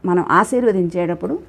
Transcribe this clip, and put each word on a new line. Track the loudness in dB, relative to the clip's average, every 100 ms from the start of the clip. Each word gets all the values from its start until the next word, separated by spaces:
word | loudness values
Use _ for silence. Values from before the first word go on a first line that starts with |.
మనం | -2 0 2
ఆశీర్వదించేటప్పుడు | 2 2 2 2 2 0 -2 -4 -4 -4 -8